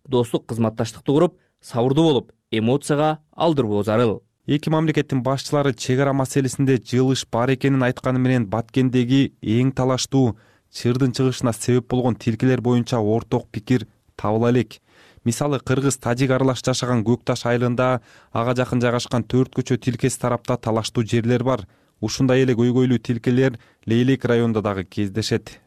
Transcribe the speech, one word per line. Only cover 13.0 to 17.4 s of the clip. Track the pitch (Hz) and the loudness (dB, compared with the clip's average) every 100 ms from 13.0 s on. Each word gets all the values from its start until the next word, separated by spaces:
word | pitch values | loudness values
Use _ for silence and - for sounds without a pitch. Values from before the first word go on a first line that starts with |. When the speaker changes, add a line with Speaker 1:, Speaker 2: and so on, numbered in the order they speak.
| 104 113 - 120 - | 0 0 -2 -4 -6
Speaker 2:
пикир | 107 - 127 - _ _ - | -8 -2 -2 -2 _ _ -8
табыла | 104 110 120 | -2 0 2
элек. | 123 110 - _ _ - _ | 2 -2 -8 _ _ -20 _
Мисалы, | 117 113 147 135 | -4 -2 -2 -2
кыргыз-тажик | - 131 139 - 120 120 135 | -2 -2 0 -2 -2 0 0
аралаш | 131 131 123 | 2 0 0
жашаган | - 127 123 123 | -2 -2 0 0
Көкташ | 104 120 - 123 | 0 -2 -2 -4